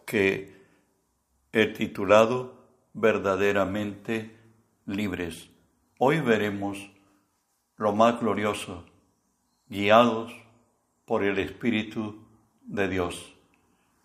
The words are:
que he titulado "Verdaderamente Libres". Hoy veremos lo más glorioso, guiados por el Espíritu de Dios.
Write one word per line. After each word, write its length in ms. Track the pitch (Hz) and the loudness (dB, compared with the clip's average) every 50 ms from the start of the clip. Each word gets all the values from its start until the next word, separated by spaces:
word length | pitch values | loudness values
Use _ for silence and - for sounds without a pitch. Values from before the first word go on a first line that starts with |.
| _ | _
que 500 | - - 107 98 98 - - - - - - - _ _ _ _ _ _ _ _ _ _ _ _ _ _ _ _ _ | -4 -2 0 2 2 0 -2 -8 -14 -20 -20 -20 _ _ _ _ _ _ _ _ _ _ _ _ _ _ _ _ _
he 140 | - 113 107 107 | 0 2 2 2
titulado 960 | 110 - 110 95 - - 101 92 104 107 113 113 123 127 127 - - - _ _ _ _ _ _ | 0 -6 -8 -8 -4 -6 2 6 6 6 6 6 2 -4 -6 -8 -16 -20 _ _ _ _ _ _
"Verdaderamente 1400 | _ - 104 110 104 101 92 101 95 92 101 101 98 101 95 92 95 107 104 104 101 101 - - 113 113 110 110 - _ _ _ _ _ _ _ _ _ _ | _ 0 2 2 2 2 0 0 0 2 2 2 2 2 0 0 -2 -6 -6 -8 -10 -12 -8 -6 -6 -6 -6 -10 -18 _ _ _ _ _ _ _ _ _ _
Libres". 640 | - 101 98 107 98 90 87 87 82 82 - - - _ _ _ _ _ _ _ _ _ _ | -8 -6 -4 -4 -4 -4 -6 -8 -8 -10 -14 -18 -20 _ _ _ _ _ _ _ _ _ _
Hoy 220 | 123 135 156 165 | 2 2 2 2
veremos 680 | 135 120 110 104 104 104 101 101 98 101 98 - - - _ _ _ _ _ _ _ _ _ _ _ _ _ _ _ _ _ - | 2 2 2 2 0 -4 -4 -6 -6 -8 -8 -10 -16 -20 _ _ _ _ _ _ _ _ _ _ _ _ _ _ _ _ _ -4
lo 160 | 110 107 101 | -2 -2 2
más 260 | 107 113 117 120 - | 4 4 4 2 0
glorioso, 640 | 123 110 98 101 104 104 104 - - - 95 85 - - _ _ _ _ _ _ _ _ _ _ _ _ _ _ _ | -2 -2 -2 0 -2 -2 -4 -4 -8 -12 -14 -16 -16 -20 _ _ _ _ _ _ _ _ _ _ _ _ _ _ _
guiados 680 | _ 101 98 101 101 107 113 120 120 110 113 113 - - - - - _ _ _ _ _ _ _ _ _ _ _ | _ -6 -2 4 6 8 8 8 6 2 -2 -6 -10 -14 -20 -20 -20 _ _ _ _ _ _ _ _ _ _ _
por 180 | - 117 104 98 | -4 -2 0 0
el 140 | 101 98 95 | 0 0 0
Espíritu 880 | 95 92 95 - - 117 107 107 104 107 - 117 107 104 104 - - _ _ _ _ _ _ _ | -4 -4 -8 -4 -4 -2 -2 -2 -4 -6 -8 -8 -8 -8 -10 -16 -20 _ _ _ _ _ _ _
de 260 | _ 247 190 104 98 | _ -10 -4 -2 -2
Dios. 480 | 92 92 92 90 87 - - - - - _ _ _ _ _ _ _ _ _ _ _ _ _ | -2 0 -2 -4 -4 -6 -12 -16 -20 -20 _ _ _ _ _ _ _ _ _ _ _ _ _